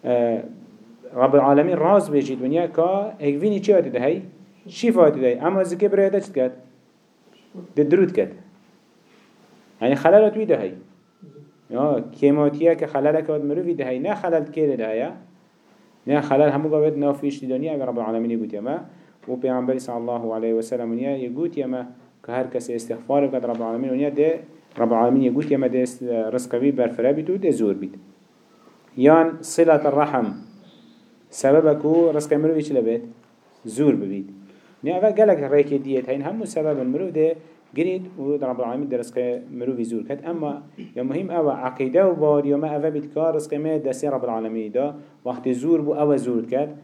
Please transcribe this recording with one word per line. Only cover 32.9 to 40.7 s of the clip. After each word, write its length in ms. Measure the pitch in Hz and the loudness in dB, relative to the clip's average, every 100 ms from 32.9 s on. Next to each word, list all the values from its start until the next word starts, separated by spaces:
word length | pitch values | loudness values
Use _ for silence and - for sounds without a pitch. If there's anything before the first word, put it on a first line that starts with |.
| 117 - - _ _ _ _ | -2 -6 -18 _ _ _ _
زور 300 | 113 110 147 | -12 2 2
ببید. 360 | 107 98 98 95 - - - _ _ | 2 -2 -8 -10 -16 -20 -20 _ _
نیا 140 | 139 180 | -4 2
اوه 160 | 214 | 2
گلک 400 | 202 214 165 139 | 4 4 4 4
ریک 300 | 147 143 139 | 2 4 0
دیت 260 | 135 135 123 | -2 -4 -2
هین 140 | 139 | -4
همو 220 | 143 220 | -4 -6
سبب 360 | 208 - 156 147 | -6 -4 -2 -2
مروی 300 | 127 139 185 | -2 -2 -4
ده 260 | 156 156 160 - - _ | 0 0 0 -8 -20 _
گرید 440 | - 175 185 185 185 | -4 -2 -2 -8 -8
و 140 | 139 | -4
رب 280 | 143 135 120 | -2 -2 -4
العالمین 280 | 120 123 143 | -4 -4 -4
ده 80 | 123 | -4
رزق 420 | 117 - 123 123 - | -4 -4 -4 -4 -8
مروی 320 | 123 123 123 | -8 -6 -4
زور 180 | 113 113 | -4 -6
کد. 180 | - 143 165 | -6 -10 -8
اما 360 | 170 151 143 - | -6 -6 -8 -14